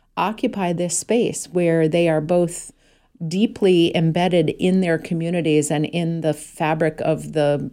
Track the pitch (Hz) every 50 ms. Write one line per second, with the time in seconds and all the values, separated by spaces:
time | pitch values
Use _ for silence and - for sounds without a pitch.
0 | _ _ - - 170 196 220 - - 247 - 202 190 175 175 165 175 175 - -
1 | - - 214 247 214 - 151 - - - - 180 175 165 165 165 160 156 160 170
2 | 170 165 160 156 151 156 180 175 175 170 170 - - - - _ _ _ _ _
3 | _ _ _ - 175 160 165 190 220 226 220 - 208 190 185 170 170 - - 180
4 | 165 165 160 175 175 185 175 175 160 147 - - - 185 185 190 185 170 165 160
5 | - - 175 165 165 170 180 175 156 160 151 151 147 - - 151 156 - - 175
6 | 170 165 170 165 156 156 147 151 - - - - 170 151 160 160 165 156 156 -
7 | - - 156 - - - - 156 147 147 143 139 147 139